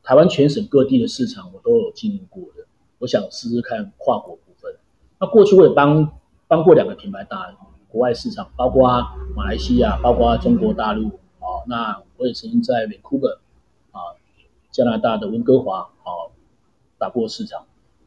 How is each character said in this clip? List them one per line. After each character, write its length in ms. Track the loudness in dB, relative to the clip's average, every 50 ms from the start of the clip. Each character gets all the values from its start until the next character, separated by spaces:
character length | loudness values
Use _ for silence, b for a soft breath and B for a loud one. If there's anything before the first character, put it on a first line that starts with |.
| _
台 120 | 2 4
湾 140 | 6 6 4
全 200 | 4 2 2 2
省 160 | 2 -2 -4 0
各 180 | 2 2 2
地 160 | 4 2 0
的 60 | 0 0
市 200 | -4 -4 -6 -6
场 240 | -6 -10 -18 -20 -20
我 60 | -8 -2
都 140 | 0 2 2
有 120 | 0 -2
经 200 | -6 -8 -8 -8 -8
营 120 | -8 -12 -16
过 140 | _ -18 -18 -18 -20
的， 100 | -20 -20 _ _ _ _ _ _ _
我 80 | -6 -4
想 140 | -4 -4 -4 -6
试 200 | -12 -14 -10 -6
试 120 | -6 -6
看 300 | -6 -6 -8 -10 -10 -12 -14 _
跨 200 | -4 -4 -4 -4
国 160 | -6 -12 -18
部 180 | -20 _ _ _
分。 180 | _ -18 -18 -18 -18 _ _ _ _ _ _ _ _
那 80 | -6 2
过 160 | 6 6 6
去 120 | 8 8
我 120 | 8 8 8
也 60 | 8
帮， 380 | 4 4 4 4 4 2 0 -4 -10 _ _ _ _ _ _
帮 160 | 0 2 6
过 100 | 6 6
两 140 | 6 4 2
个 80 | -4
品 160 | -10 -12 -14
牌 120 | -14 -14 -14
打 280 | -14 -14 -14 -14 -16 -18 _ -20 -20 _ _ _ _
国 100 | -4 -2
外 140 | -2 -2 -2
市 180 | -4 -6 -10
场， 180 | -10 -10 -14 -14 -8
包 140 | -6 -4 0
括 200 | 2 4 4 4 2 0 -2 -6 -10 -12 -14 -12 -10
马 100 | -8 -8
来 120 | -6 -6 -6
西 200 | -4 -2 0 0
亚， 220 | 2 0 0 0
包 120 | 0 0 2
括 240 | 2 2 2 0 0
中 180 | 0 0 0
国 180 | 0 0 -2 -2
大 200 | -4 -4 -6 -4
陆， 140 | -4 -6 -6 -8 -12 _ _ _ _
哦， 220 | -12 -10 -10 -10 -10 -10
那 340 | -8 -8 -6 -8 -8 -12 -14 _ _ -8
我 80 | -6
也 80 | -6 -6
曾 160 | -8 -10 -4
经 140 | -2 -2 0
在 240 | 0 -2 -2 -2 -4
Vancouver， 480 | -8 -14 _ -8 -6 -4 -4 -4 -6 -8 _ _ _ _ _ _ _ _ _ _
啊， 240 | _ -16 -16 -16 -16 _ _ _ _ _ _ _ _ _ _ _
加 140 | -4 -2 -2
拿 120 | 0 -2 -2
大 200 | -2 -2 -2 -2
的 100 | -4 -6
温 160 | -6 -4 0
哥 160 | 2 2 2
华， 220 | 2 -2 -6 -8 -10 -12 _ _ _
哦， 260 | -12 -12 -12 -12 -14 -18 _ _ _ _ _ _ _ _ _ _ _ _ _
打 120 | -10 -6
过 180 | -4 -6 -6 -6
市 180 | -6 -10 -12
场。 200 | -14 -14 -16 -18 _ _ _ _ _ _ _ _